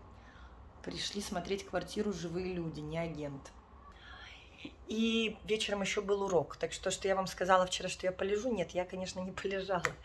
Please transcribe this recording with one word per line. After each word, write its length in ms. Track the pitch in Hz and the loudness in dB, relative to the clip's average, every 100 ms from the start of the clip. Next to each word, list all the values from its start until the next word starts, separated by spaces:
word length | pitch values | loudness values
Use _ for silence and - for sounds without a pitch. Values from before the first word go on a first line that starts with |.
| - - - - - - - - | -18 -20 -20 -18 -18 -18 -18 -14
Пришли 380 | 175 175 - 202 | -8 -4 -4 -4
смотреть 460 | - 185 170 196 - | -4 -4 -2 -2 -2
квартиру 480 | 180 165 208 208 | -4 -2 0 0
«Живые 400 | 175 170 170 180 | 0 -2 -2 -2
люди», 260 | 175 165 151 | -2 -4 -4
не 180 | 151 165 | -4 -2
агент. 540 | 170 147 143 135 - - - - - - - - - - - - - - - | -2 -4 -6 -6 -12 -18 -20 -20 -20 -20 -18 -16 -16 -18 -20 -16 -16 -12 -4
И 500 | 220 226 226 220 - | 2 4 4 2 0
вечером 380 | 175 220 - 202 | 0 0 2 0
еще 180 | 190 214 | 0 0
был 220 | 196 202 | 2 2
урок. 340 | 196 170 139 - | 4 4 2 0
Так 160 | 165 | -4
что, 180 | - 190 | -2 -2
что 160 | 185 190 | 2 2
я 60 | |
вам 120 | 190 180 | 2 2
сказала 400 | - 185 190 180 | 2 6 8 8
вчера, 240 | - 180 | 2 -2
что 160 | - 185 | 0 0
я 60 | |
полежу, 380 | 185 190 208 254 | 2 2 2 2
нет, 200 | 208 165 | 0 0
я, 160 | 175 180 | 0 0
конечно, 340 | 185 185 185 | -2 -4 -4
не 100 | 185 | -6
полежала. 540 | 175 190 196 185 180 - - | -4 -2 0 0 2 0 -2